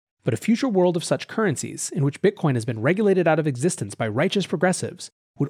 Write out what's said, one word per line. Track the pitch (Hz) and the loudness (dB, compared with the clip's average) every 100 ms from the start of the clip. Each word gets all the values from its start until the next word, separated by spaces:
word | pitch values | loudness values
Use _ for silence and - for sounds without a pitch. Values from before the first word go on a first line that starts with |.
| _ _ | _ _
But | - | -4
a | 113 | -2
future | - 226 269 | 2 2 2
world | 190 180 170 | 2 2 2
of | |
such | - 135 - | -2 -4 -4
currencies, | - 214 127 117 104 - | -2 -2 -2 -6 -8 -6
in | 240 | -2
which | 139 - | -2 2
Bitcoin | 202 208 160 | 0 2 0
has | 123 | 0
been | 110 110 | -2 -2
regulated | 117 190 208 185 170 | 0 2 4 4 4
out | 156 | 2
of | 156 | 2
existence | 123 160 - 101 - | 0 -2 -2 -6 -6
by | 113 | -4
righteous | 107 180 202 180 | 0 0 0 -2
progressives, | 165 180 175 - 175 - _ _ - | 0 0 0 -4 -10 -16 _ _ -6
would | 143 | -2